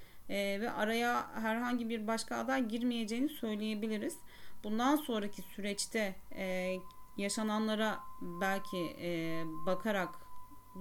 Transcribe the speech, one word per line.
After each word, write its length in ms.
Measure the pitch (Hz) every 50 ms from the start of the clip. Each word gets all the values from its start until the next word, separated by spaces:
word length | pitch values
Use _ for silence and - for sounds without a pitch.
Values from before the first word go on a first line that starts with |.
| - - - - - -
e, 320 | 190 202 202 196 196 196
ve 100 | 214 240
araya 560 | - - 214 214 226 233 240 240 240 - - - -
herhangi 540 | 226 220 220 220 233 240 247 247 247 233 226
bir 180 | 233 226 208
başka 300 | 208 226 226 - - 247
aday 320 | 233 226 233 262 269 254 220
girmeyeceğini 600 | 214 240 233 247 240 233 226 202 226 233 262 302
söyleyebiliriz. 880 | 311 - - 226 214 208 214 214 214 208 208 220 220 208 214 294 339 - - - - - - - - - -
Bundan 320 | 208 214 214 240 262 294
sonraki 460 | 302 302 - 240 214 202 208 202 - -
süreçte, 720 | - - - 196 208 202 202 - - - 226 214 196 190 - - - -
e, 400 | - 190 185 185 185 180 185 185 185 185 - - - - - -
yaşananlara 840 | - 202 202 202 - 220 214 214 214 220 220 214 208 220 220 196 - - - - - -
belki, 720 | 180 170 175 190 190 196 196 196 - - 185 170 151 - -
e, 420 | - 175 175 165 165 165 165 165 165 165 160 156 160
bakarak 480 | 180 185 175 - 220 208 196 180 - - - - - - - - - - - - - - 185